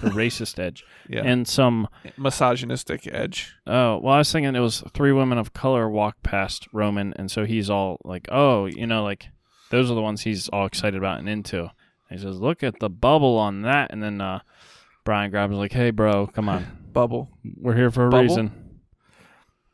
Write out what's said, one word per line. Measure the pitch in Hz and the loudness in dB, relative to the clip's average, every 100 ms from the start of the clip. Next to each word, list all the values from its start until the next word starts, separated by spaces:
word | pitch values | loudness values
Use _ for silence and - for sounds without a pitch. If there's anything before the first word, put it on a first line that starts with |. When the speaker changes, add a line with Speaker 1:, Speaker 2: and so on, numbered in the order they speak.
Speaker 1:
The | 110 | -4
Speaker 2:
<laughs> | |
Speaker 1:
racist | 101 117 - 113 - | 0 -2 -2 -8 -6
edge. | 90 - - - - | -8 -8 -18 -20 -10
Speaker 2:
Yeah. | 113 | -4
Speaker 1:
And | 127 123 120 | 0 0 0
some | - 127 117 104 - - - | 2 4 2 -2 -8 -20 -6
Speaker 2:
Misogynistic | 135 - 127 123 120 123 - - - | -4 0 0 0 -4 -8 -6 -8 -6
edge. | - - - - - - | -6 -6 -6 -12 -14 -2
Speaker 1:
Oh, | 123 120 104 | 2 2 0
well, | 131 | 4
I | 143 | 4
was | 147 | 4
thinking | 160 143 127 | 2 0 2
it | |
was | 120 - - | 0 0 -6
three | - 143 | 0 4
women | 135 131 120 | 4 4 0
of | 107 | -2
color | - 135 127 110 | -4 0 0 0
walk | 107 104 - | 0 -2 -2
past | - 98 98 - - | -4 -2 -4 -6 -8
Roman, | 110 104 101 101 | -2 -2 -2 -4
and | - 95 | -6 -8
so | - | -4
he's | 104 110 101 | -2 -2 0
all | 101 95 87 | 0 -2 -4
like, | - 90 - | -10 -12 -4
"Oh, | 131 143 113 98 | 2 4 4 0
you | - 117 | -4 -2
know, | 113 | -2
like, | 104 101 - - _ _ - | -2 -6 -12 -20 _ _ -2
those | 120 127 | 0 2
are | |
the | 117 | 2
ones | 107 104 | -2 -2
he's | 110 101 - | -4 -4 -4
all | 101 98 | -2 -2
excited | - 107 95 | -2 -2 -2
about | 95 69 | -2 -4
and | 87 | -6
into." | 107 101 95 | -6 -6 -6
And | 85 - _ _ - 90 | -6 -12 _ _ -18 -12
he | |
says, | 98 92 | -10 -4
"Look | 117 170 | -2 0
at | 135 - | -2 -2
the | 107 | -6
bubble | 92 127 156 139 113 | -2 2 4 4 4
on | 104 98 | 0 -2
that." | 110 143 135 | 0 0 0
And | 107 | -6
then, | 107 101 | -8 -6
uh, | 95 92 - _ - - _ _ | -6 -8 -12 _ -20 -20 _ _
Brian | - 104 101 | -2 -2 0
grabs | 104 101 | 0 0
him, | 101 | 0
like, | 101 | -2
"Hey, | 123 120 | 0 2
bro, | 107 107 101 101 | 4 4 4 0
come | - 104 | -2 -2
on. | 92 90 - - | -2 -4 -12 -6
Speaker 2:
<laughs> | |
Bubble. | - 120 120 131 - | 0 0 0 -8 -12
Speaker 1:
We're | 113 - 123 | -16 -6 0
here | 113 123 | 4 4
for | 117 123 | 4 6
a | |
Speaker 2:
Bubble? | 127 | 6
Speaker 1:
reason." | 123 - 107 - - - _ _ _ _ _ _ _ _ _ | 6 4 0 -4 -20 -20 _ _ _ _ _ _ _ _ _